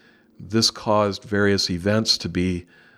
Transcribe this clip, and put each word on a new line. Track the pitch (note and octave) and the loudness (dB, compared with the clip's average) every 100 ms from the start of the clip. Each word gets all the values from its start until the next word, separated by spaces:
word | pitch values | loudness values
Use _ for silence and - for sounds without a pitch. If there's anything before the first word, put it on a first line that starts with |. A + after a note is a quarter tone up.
| _ _ _ _ | _ _ _ _
This | F#2 A2 A2+ | -4 0 0
caused | - A#2 G#2+ G#2 F#2+ | -2 0 2 2 -2
various | - G2+ G2+ G2 - | -4 0 2 2 0
events | F2 G2 A2 A2+ - | -2 0 0 0 -2
to | F2+ | -2
be, | F2+ F2+ F2 - _ - | -2 -2 -2 -8 _ -20